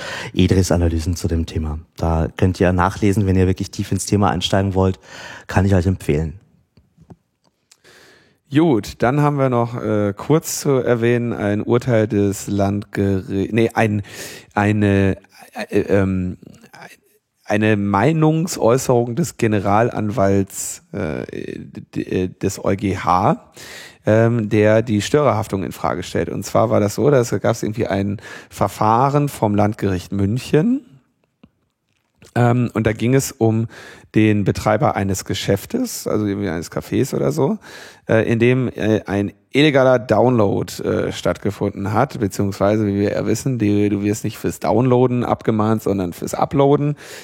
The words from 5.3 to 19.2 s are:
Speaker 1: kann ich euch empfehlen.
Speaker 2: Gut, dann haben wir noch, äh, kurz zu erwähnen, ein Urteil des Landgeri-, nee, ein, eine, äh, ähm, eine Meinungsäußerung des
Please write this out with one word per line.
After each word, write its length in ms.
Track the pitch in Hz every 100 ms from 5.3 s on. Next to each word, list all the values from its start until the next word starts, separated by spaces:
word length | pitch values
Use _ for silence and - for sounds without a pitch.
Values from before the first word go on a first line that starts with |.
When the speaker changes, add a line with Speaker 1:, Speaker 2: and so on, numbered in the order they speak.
| - -
Speaker 1:
kann 180 | -
ich 120 | 98 95
euch 100 | 87
empfehlen. 540 | 92 - 73 80 - _ _ _ _ _ _ _ - _ _ _ _ _ _ _ - - _ _ _ _
Speaker 2:
Gut, 420 | 139 170 113 98 -
dann 220 | 117 147
haben 180 | 147 143
wir 100 | 135
noch, 320 | 120 117 123
äh, 320 | 110 107 104 98
kurz 420 | - 156 - -
zu 120 | -
erwähnen, 640 | 131 - 120 117 120 120
ein 300 | 92 101 104
Urteil 460 | - 120 123 113 107
des 400 | 104 101 95 -
Landgeri-, 1000 | 101 98 104 - - 98 95 90 98 95
nee, 180 | 110 113
ein, 280 | - 113 104 98 - - - -
eine, 640 | - 104 107 104 98 98 92 _ _ - - 107
äh, 100 | 101
ähm, 540 | - 98 95 95 90 - - - - - - - _ _ _ _
eine 320 | - 104 107 107
Meinungsäußerung 1400 | 101 98 127 160 156 160 160 - 110 127 - 123 120
des 220 | 117